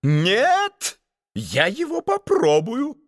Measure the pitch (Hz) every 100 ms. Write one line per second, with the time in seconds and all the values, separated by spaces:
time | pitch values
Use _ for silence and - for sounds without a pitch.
0 | 139 151 170 208 302 370 403 _ - -
1 | _ _ _ - - 120 165 226 330 330
2 | - 392 - 392 156 151 160 233 285 -